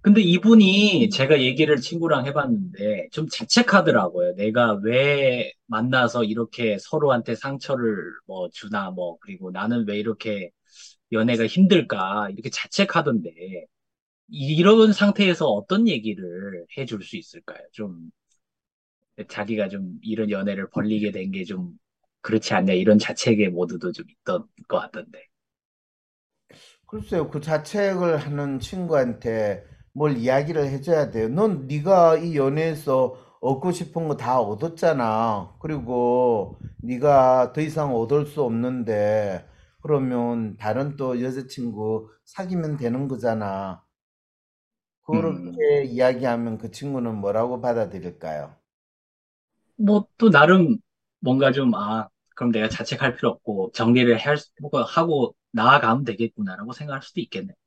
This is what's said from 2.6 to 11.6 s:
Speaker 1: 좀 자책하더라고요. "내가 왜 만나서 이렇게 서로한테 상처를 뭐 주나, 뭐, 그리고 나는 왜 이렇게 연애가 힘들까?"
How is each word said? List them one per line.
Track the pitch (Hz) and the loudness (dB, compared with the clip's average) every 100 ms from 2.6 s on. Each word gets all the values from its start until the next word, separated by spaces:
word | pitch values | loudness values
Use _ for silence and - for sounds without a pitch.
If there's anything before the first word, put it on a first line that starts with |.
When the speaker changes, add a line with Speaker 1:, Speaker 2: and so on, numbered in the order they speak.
| 92 87 104 101 - | -4 -6 -4 -4 -6
Speaker 1:
좀 | - 160 | -8 -8
자책하더라고요. | - 110 - 240 196 160 123 92 87 90 | -8 0 2 4 4 4 2 2 -2 -2
"내가 | 92 104 113 117 101 | 0 -2 2 0 0
왜 | 104 123 143 143 135 123 - - _ | 0 2 2 2 0 0 -6 -12 _
만나서 | 110 123 131 120 123 | -4 0 0 0 0
이렇게 | 110 110 117 - 117 101 | -2 -2 -6 -4 -2 -2
서로한테 | - 156 147 127 113 113 | -4 -2 0 0 -2 -8
상처를 | 139 139 - 135 117 101 87 - _ | -6 -10 -6 -4 -2 -4 -8 -16 _
뭐 | - 90 | -10 -10
주나, | - 104 104 98 | -10 -10 -8 -6
뭐, | 185 175 - | -6 -8 -10
그리고 | - - 92 | -16 -14 -12
나는 | 92 107 120 107 | -8 -4 -2 -2
왜 | 104 | -4
이렇게 | 107 107 113 101 90 _ _ - - _ _ | -4 -6 -6 -8 -10 _ _ -20 -20 _ _
연애가 | 113 113 117 113 | 0 0 0 0
힘들까?" | - | 4